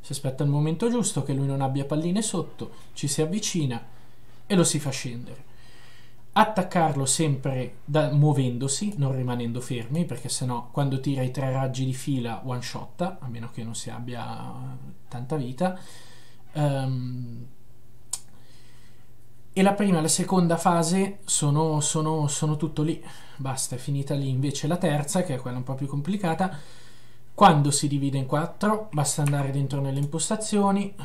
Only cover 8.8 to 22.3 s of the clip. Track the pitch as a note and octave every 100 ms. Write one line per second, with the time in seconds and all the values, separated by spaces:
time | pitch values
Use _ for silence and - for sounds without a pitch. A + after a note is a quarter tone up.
8.8 | G#3 E3+ C#3 C3 B2 B2 A#2 A#2 - B2
9.8 | A2 D3+ E3+ B2 B2 - B2+ A#2+ - -
10.8 | C#3 C3 D3 C3+ B2+ B2+ C3+ C3 C3+ B2+
11.8 | C3 B2+ - C3+ A#2 A2 C3 B2 - -
12.8 | - - F3 F#3 C3 A2+ A2+ - A2+ A2+
13.8 | - A#2 A#2+ A#2+ A2+ A2+ B2 A#2+ C3 C3
14.8 | - - - B2 B2+ D#3 B2 C3+ F3+ F#3
15.8 | - - - - - - - D3+ D3 C3+
16.8 | C3 B2+ B2+ B2 A#2+ A#2 A#2+ - - -
17.8 | - - - - - - - - - -
18.8 | - - - - - - - - F#3+ G3
19.8 | G3+ F3 D#3 D#3 F3+ F#3 F3 E3+ F#3+ E3+
20.8 | E3 F#3 G3 G3+ - - D3 D3 D#3+ D3+
21.8 | D3 D#3+ D#3 D#3 D3